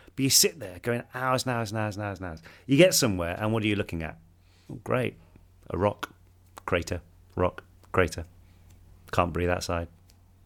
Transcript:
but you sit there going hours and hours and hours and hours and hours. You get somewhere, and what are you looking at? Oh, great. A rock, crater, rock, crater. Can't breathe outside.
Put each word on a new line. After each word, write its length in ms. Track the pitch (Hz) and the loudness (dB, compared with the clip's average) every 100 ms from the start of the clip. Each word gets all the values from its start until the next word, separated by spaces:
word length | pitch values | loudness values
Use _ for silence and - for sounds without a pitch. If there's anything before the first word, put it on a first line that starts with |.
| - - | -14 -2
but 60 | |
you 80 | 135 | 2
sit 280 | - 202 165 | 4 4 0
there 200 | 101 90 | -14 -8
going 200 | 120 120 - | -4 -4 -4
hours 300 | 127 131 127 | -6 0 0
and 80 | 135 | 0
hours 160 | 120 110 | -2 -4
and 80 | 110 | -4
hours 180 | 107 104 | -4 -4
and 80 | |
hours 140 | 104 95 | -8 -8
and 100 | 92 | -10
hours. 140 | 80 - - - | -12 -16 -12 2
You 100 | 139 | 6
get 160 | 180 | 8
somewhere, 420 | 170 127 92 85 90 | 6 2 2 -2 -2
and 140 | 107 | -2
what 100 | 110 | 0
are 40 | 107 | 0
you 100 | 104 | 0
looking 260 | 98 85 | -2 -6
at? 140 | 80 - - _ _ _ - | -8 -10 -20 _ _ _ -18
Oh, 100 | - | -12
great. 320 | - 127 120 - - - - _ - | -4 -2 -2 -6 -20 -20 -20 _ -8
A 60 | - | 0
rock, 340 | 104 104 - - - _ - - | 0 -2 -8 -14 -20 _ -20 -18
crater, 380 | - 90 82 87 - - - - | -2 -2 -2 -8 -10 -20 -10 -2
rock, 260 | 87 - - - - | -2 -2 -16 -20 -4
crater. 320 | - 87 - 82 - - - - - - - - | 0 0 0 -12 -16 -20 -20 -20 -20 -20 -20 -6
Can't 200 | - 87 | 0 0
breathe 160 | 82 87 | 2 0
outside. 380 | 90 - 85 85 - - - - - | 0 -2 -6 -6 -12 -20 -20 -20 -20